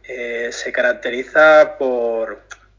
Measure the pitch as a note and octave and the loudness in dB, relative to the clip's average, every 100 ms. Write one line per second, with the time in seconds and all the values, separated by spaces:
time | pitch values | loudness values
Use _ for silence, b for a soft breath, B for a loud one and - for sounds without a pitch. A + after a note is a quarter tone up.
0 | - B2 A#2+ A#2 A#2+ - B2+ B2+ B2 A#2+ | -16 -12 -10 -10 -10 -10 -8 -4 -2 -2
1 | B2+ B2 C3 D#3 D#3 D3+ D3 - C3 B2 | -6 -8 -2 4 6 6 4 0 -4 -2
2 | A#2 A2+ A2+ G#2 - - _ | -2 -4 -6 -10 -20 -20 _